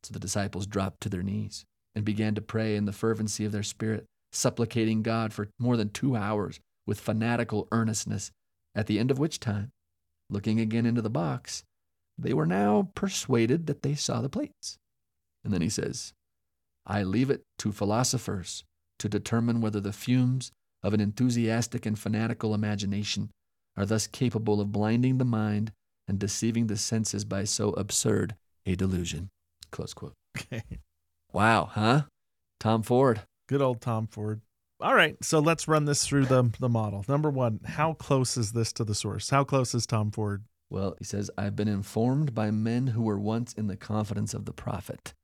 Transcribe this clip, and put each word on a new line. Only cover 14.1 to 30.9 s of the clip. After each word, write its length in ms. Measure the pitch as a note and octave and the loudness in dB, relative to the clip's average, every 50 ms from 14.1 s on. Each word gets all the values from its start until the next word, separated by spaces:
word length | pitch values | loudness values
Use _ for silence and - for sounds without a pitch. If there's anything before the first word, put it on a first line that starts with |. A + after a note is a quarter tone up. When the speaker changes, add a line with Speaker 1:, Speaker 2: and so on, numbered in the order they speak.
| - A#2 | -2 -2
Speaker 1:
the 80 | A#2 C#3 | -2 -2
plates. 480 | - A3 D4 - _ _ - - - _ _ _ _ _ _ _ _ _ _ _ _ _ _ | -2 -4 -6 -6 _ _ -16 -16 -16 _ _ _ _ _ _ _ _ _ _ _ _ _ _
And 100 | - G2+ | -2 0
then 100 | F2 E2 | 2 2
he 60 | A2 | 0
says, 420 | G#2+ - - - - - - - _ _ _ _ _ _ _ _ _ _ _ _ _ _ _ | 0 -2 -4 -4 -6 -8 -10 -12 _ _ _ _ _ _ _ _ _ _ _ _ _ _ _
"I 160 | - G2+ G#2 G2 | -2 -2 0 0
leave 280 | F#2 F#2+ A2 C3+ C3 | 2 2 2 4 2
it 120 | C#3 - - _ _ _ | 2 0 -2 _ _ _
to 140 | - G#2+ G2+ | -4 -4 -2
philosophers 920 | - G#2 G2 G#2 A2+ B2+ - - A#2+ - - G2 F#2+ E2+ - - - - _ _ _ _ _ _ _ | 0 0 0 2 2 2 2 0 -2 -2 -4 -6 -6 -6 -8 -12 -14 -14 _ _ _ _ _ _ _
to 100 | - - | -4 -2
determine 520 | - G2+ - - - A#2 A#2 A#2+ A#2 A#2 | -2 -2 -2 0 0 2 2 2 2 2
whether 200 | A2+ A2 G#2 G#2 | 0 0 0 -2
the 120 | G2 G2 G2+ | -4 -4 -6
fumes 600 | - - - B2 B2+ B2+ B2+ B2+ C3 C3+ - _ _ _ _ _ _ - | -6 0 2 4 4 4 4 2 0 -4 -8 _ _ _ _ _ _ -2
of 120 | G2+ G#2 | 2 2
an 60 | G#2+ | 4
enthusiastic 840 | G#2 G2+ G#2 - A#2+ B2+ A#2+ A#2 A#2 A2 A2 A#2 A#2+ - - A2 - | 2 2 2 2 2 2 4 2 2 2 2 2 0 0 -4 -6 -4
and 120 | A2 G#2+ G#2 | -2 -4 -2
fanatical 560 | - G2 G#2+ G#2+ A2 A2+ A2+ - - A2 G#2+ | -2 -2 0 0 0 -2 -2 -2 -2 0 0
imagination 760 | G#2 G#2+ G#2 G#2 G2+ G#2 G2 G2+ G2+ G#2 - - G2 G#2 G#2+ _ _ _ _ _ _ _ _ _ | 0 0 0 -2 -2 -2 -2 -2 -2 -2 -2 -4 -4 -4 -6 _ _ _ _ _ _ _ _ _
are 100 | - G2+ | -2 0
thus 200 | G2 A2 A2 - | 2 2 0 0
capable 540 | - - - C3 B2 A#2 A2 A2 G#2+ G#2 G#2 | -2 -2 0 0 0 0 0 2 2 2 2
of 100 | G2+ G2+ G2+ | 2 0 0
blinding 460 | G#2 G#2 G#2+ A2+ A#2+ B2 C3 C3 B2+ | 0 2 2 4 4 4 4 4 2
the 60 | B2+ | 2
mind 480 | B2+ A#2 A2 G#2+ G#2+ G#2 G#2 G#2+ A2+ - _ _ _ _ _ _ | 2 2 2 2 0 0 0 -2 -2 -6 _ _ _ _ _ _
and 120 | - G2+ F#2+ | -4 -2 -2
deceiving 480 | G2+ G2 - - - A2+ A2+ A#2 A#2 A2 | 0 -2 -2 0 0 0 2 2 0 0
the 80 | G2+ | 0
senses 480 | G#2+ - - - A2+ A2 - - G#2+ G#2 | -2 -2 0 0 0 0 0 -2 -4 -4
by 200 | G#2 - G2 G2 | -4 -4 -4 -2
so 260 | G#2+ - - G#2+ G#2 | -2 -2 0 0 0
absurd 680 | - - G2 G#2 - - - A2+ G#2+ G2+ G2+ - - - _ _ _ _ _ | 0 0 -4 -2 -2 0 2 2 2 2 2 -2 -4 -12 _ _ _ _ _
a 120 | F#2+ F#2 | -2 0
delusion." 520 | F2 F#2+ F#2+ F#2 F2+ F2 E2+ - D2 F#2 G2 _ _ _ _ _ _ - _ - | 0 2 0 0 0 -2 -4 -6 -8 -8 -10 _ _ _ _ _ _ -20 _ -12
Close 200 | - - - - | -10 -10 -10 -10
quote. 200 | - - B2+ - _ _ _ _ C3 | -14 -14 -16 -16 _ _ _ _ -12
Speaker 2:
Okay. 240 | - - B2+ A2+ - - - - - _ | -10 -8 -10 -10 -10 -10 -14 -14 -14 _